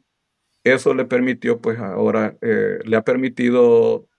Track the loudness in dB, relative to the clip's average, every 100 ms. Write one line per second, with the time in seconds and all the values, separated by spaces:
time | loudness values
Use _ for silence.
0 | _ _ _ _ _ _ 0 2 0 -2
1 | -2 -2 -2 -2 -4 -2 -4 -6 -6 -2
2 | 0 0 -2 -4 -2 0 -2 -4 -2 -2
3 | 0 -2 -2 -2 0 4 4 4 2 0
4 | -8